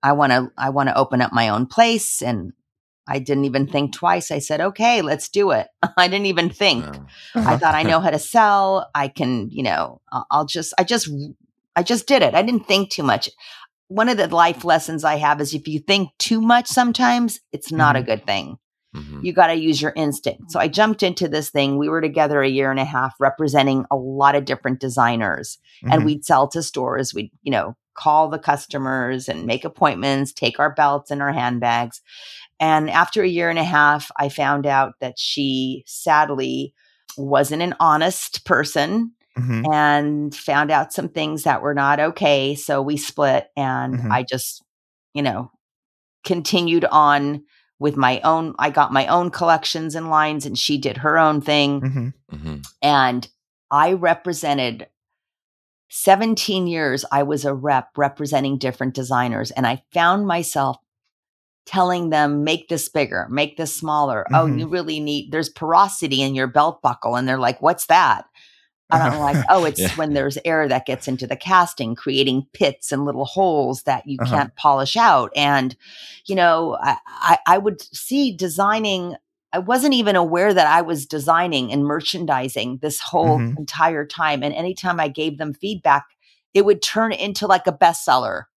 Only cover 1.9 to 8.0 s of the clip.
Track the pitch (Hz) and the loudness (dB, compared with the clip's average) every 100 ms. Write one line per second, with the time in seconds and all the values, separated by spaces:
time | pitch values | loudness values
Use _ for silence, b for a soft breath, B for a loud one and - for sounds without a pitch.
1.9 | 233 - - 123 113 85 - _ _ _ | 2 -2 -6 -4 -6 -8 -16 _ _ _
2.9 | _ - 135 131 139 139 131 135 143 143 | _ -8 -8 -2 0 0 0 -2 -2 -4
3.9 | - 175 180 - 147 - 151 180 190 233 | -2 0 0 -2 -8 -4 -2 -4 0 2
4.9 | 233 156 151 - 196 196 120 - _ - | 2 0 -4 -2 0 2 2 -2 _ -2
5.9 | - 180 196 202 170 269 - 202 127 73 | 2 2 2 0 0 0 2 0 2 -4
6.9 | 71 67 B B - 110 117 160 156 165 | -12 -16 B B -2 0 2 2 2 2
7.9 | 160 | 2